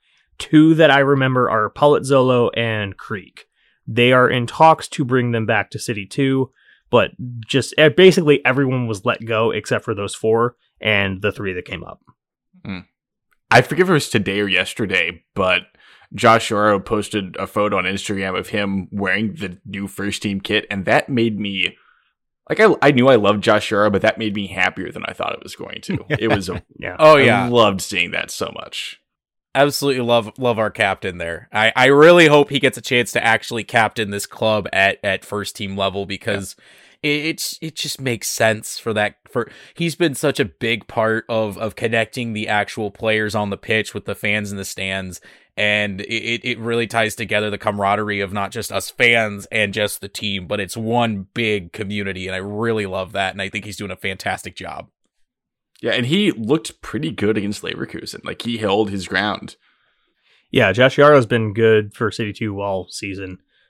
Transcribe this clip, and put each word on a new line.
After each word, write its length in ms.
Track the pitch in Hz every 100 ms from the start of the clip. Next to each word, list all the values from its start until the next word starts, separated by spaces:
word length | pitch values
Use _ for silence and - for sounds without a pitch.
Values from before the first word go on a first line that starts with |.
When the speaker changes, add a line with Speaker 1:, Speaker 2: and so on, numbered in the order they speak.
| _ _ _ -
Speaker 1:
two 340 | - 156 160
that 160 | 160 156
I 80 | 139
remember 500 | 139 139 131 127 120
are 220 | 110 104
Pollitzolo 800 | - 147 151 131 135 127 123 113 -
and 400 | 117 110 98 -
Creek. 500 | - 104 82 - _ _ _ _ -
They 260 | 117 123
are 160 | 127 123
in 180 | 123 117
talks 420 | - 160 156 -
to 160 | -
bring 260 | 123 131 120
them 160 | 117 110
back 240 | 107 -
to 80 | 107
City 280 | - 104 98
two, 440 | - 135 135 131 _ _ _ _
but 220 | 117 - - 123 120 110
just, 260 | 135 - -
eh, 120 | 156
basically 540 | - 185 185 151 143
everyone 440 | 127 131 135 127 117
was 160 | 101
let 200 | 120 -
go 280 | 113 113 113
except 320 | 107 - 113
for 100 | -
those 200 | 101 101
four 420 | - 110 113 120 - _ _
and 420 | 110 104 98 95
the 80 | 104
three 220 | - 101
that 140 | 90 -
came 180 | 92
up. 160 | 85 - _ _ _ _ _ _
Speaker 2:
Hmm. 160 | - 90 - _ _ _ _ _ _
I 120 | 117
forget 220 | - 151
if 60 | 185
it 20 |
was 160 | 151 -
today 300 | 117 98 101
or 80 | 101
yesterday, 760 | 92 92 - 98 92 82 85 _
but 280 | 101 92 90 - _ _ _ _
Josh 360 | 101 117 113 -
Oro 300 | 104 107 101
posted 560 | - 107 101 107 95 -
a 100 | 95
photo 320 | 104 104 98
on 60 |
Instagram 520 | 90 98 - 98 95 92
of 100 | 92
him 400 | 104 101 98 87
wearing 440 | 101 95 95 107
the 240 | 82 98 87
new 220 | - 98 98
first 360 | - 101 -
team 180 | 107 98
kit, 260 | - 107 -
and 140 | 101
that 240 | 90 127 -
made 300 | 123 117 104
me, 380 | 104 95 87 - _ _ _ _ _ _ -
like, 100 | 160
I, 160 | 214 147
I 80 | 143
knew 180 | 127 131
I 60 |
loved 300 | 120 101 104
Josh 260 | 113 107 -
Oro, 200 | 101 104
but 120 | 101
that 160 | 110 107
made 160 | 107
me 140 | 104 98
happier 420 | 92 92 98 85
than 140 | -
I 80 | -
thought 220 | - -
it 80 | -
was 120 | -
going 260 | - - -
to. 220 | - 170 -
Speaker 3:
<laughs> 120 | 151
Speaker 2:
It 100 | 113
was 200 | 117 90
a, 140 | 85 - -
Speaker 1:
Yeah. 200 | - 90
Speaker 4:
Oh, 180 | 156 147
Speaker 2:
I 60 |
Speaker 4:
yeah. 260 | 127 104 123
Speaker 2:
loved 320 | 120 104 95
seeing 300 | - 92 87
that 220 | 82 82
so 200 | - -
much. 460 | - - - - - _ _ _ _ _
Speaker 4:
Absolutely 480 | 135 143 - 143 127
love, 300 | 117 117 107 -
love 200 | 123 110
our 100 | 107
captain 480 | - 101 95 98 87
there. 300 | 85 82 -
I, 200 | 107 110
I 120 | 127 131
really 420 | 143 160 175 156
hope 220 | 147 139
he 100 | 139
gets 180 | 131 120
a 40 |
chance 280 | - 123 110
to 120 | -
actually 400 | 113 113 - 120
captain 460 | 101 120 107 - 104
this 160 | 101 -
club 420 | - 110 107 90
at, 260 | 95 98 -
at 200 | 101 95
first 320 | - 104 95 -
team 200 | 101 98
level 300 | 98 98 98
because 480 | 95 - 101 95 - _ _ _ _
Speaker 2:
Yeah. 80 | 151
Speaker 4:
it, 140 | 147 156
it's, 320 | 160 - -
it 140 | 160
just 260 | - 147 -
makes 280 | 131 113 -
sense 500 | - 110 107 - -
for 140 | 117
that. 220 | 107 104 - _
For, 220 | 123 113 - -
he's 200 | - 170
been 200 | 151 170
such 240 | 127 147 -
a 60 |
big 420 | 110 - 113 113 -
part 360 | 117 110 110 -
of, 280 | 113 107 95
of 160 | 110 -
connecting 560 | 117 113 110 131 117
the 160 | 107 107
actual 420 | 104 101 - 104
players 440 | - 113 110 107
on 160 | 107 104
the 60 | 95
pitch 360 | - 110 104
with 100 | 104
the 100 | 110 98
fans 340 | 104 104 104
in 60 | 101
the 80 |
stands. 560 | 95 - 95 95 92 87 - _ _ -
And 440 | 104 104 104 95
it, 40 | -
it, 380 | 113 110 117
it 140 | 123 117
really 260 | 117 117 113
ties 300 | 113 110 -
together 340 | 104 104 107
the 80 | 101
camaraderie 640 | 107 101 98 104 104 101
of 120 | 98
not 200 | 104 98
just 180 | 117 -
us 180 | 98 -
fans 580 | - 120 117 107 101 -
and 240 | 110 104
just 260 | 101 104 -
the 80 | 98
team, 380 | - 104 98 90
but 140 | 104
it's 160 | 92 113
one 500 | 110 120 117 101 95
big 380 | 120 110 104 85
community. 560 | - 98 104 98 95 92
And 80 | 92
I 20 |
really 480 | 98 104 117 110 98
love 260 | 92 92
that. 200 | 98 95
And 100 | 95
I 60 | 98
think 160 | 110
he's 120 | 104 98
doing 140 | 98
a 60 | 90
fantastic 580 | 98 95 - 92 90
job. 340 | - 87 73 - _ _ _ _ _ _ _ _ _
Speaker 2:
Yeah, 100 | 117
and 140 | 113 123
he 240 | 190 208
looked 520 | 117 110 160 - -
pretty 280 | - 110 147
good 280 | 95 104 110
against 240 | 101 104
Leverkusen. 600 | - - - - - -
Like, 180 | - -
he 160 | 120 113
held 320 | 104 101 104
his 180 | 98 90
ground. 480 | 92 104 95 - - _ _ _ _ _ _ _ _ _
Speaker 1:
Yeah, 220 | 131 101
Josh 260 | 104 127 -
Yaro's 260 | 147 147
been 300 | 113 120 107
good 400 | 101 113 110 104
for 160 | - 110
City 240 | - 104
two 260 | 101 110 98
all 260 | 101 95 87
season. 480 | - 101 98 95 90 _ _ _